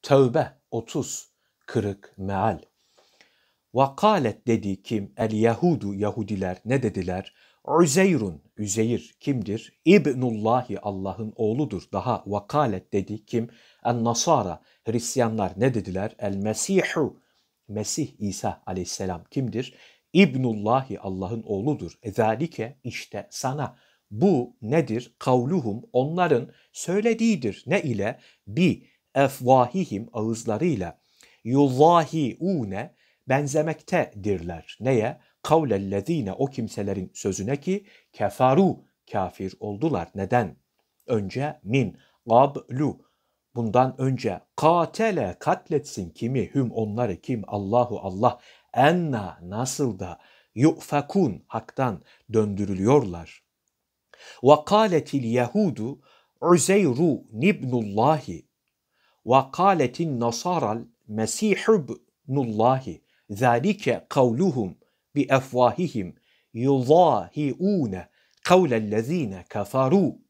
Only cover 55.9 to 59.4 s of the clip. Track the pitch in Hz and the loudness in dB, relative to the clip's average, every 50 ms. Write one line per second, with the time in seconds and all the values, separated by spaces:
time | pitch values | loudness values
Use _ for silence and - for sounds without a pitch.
55.9 | 151 - _ _ _ _ _ _ _ _ 135 165 180 165 - - 196 208 190 147 | -10 -12 _ _ _ _ _ _ _ _ 4 4 4 4 4 2 2 4 4 2
56.9 | 120 131 175 165 123 - - _ 113 107 139 202 208 147 131 123 123 123 110 101 | 2 2 2 2 0 0 -6 _ -8 0 0 0 0 0 -4 -4 -4 -4 -4 -2
57.9 | 98 107 120 143 160 147 - - 87 78 _ _ _ _ _ _ _ _ _ _ | 0 2 2 2 2 0 -2 -10 -14 -14 _ _ _ _ _ _ _ _ _ _
58.9 | _ _ _ _ _ _ _ 107 127 135 | _ _ _ _ _ _ _ 4 4 4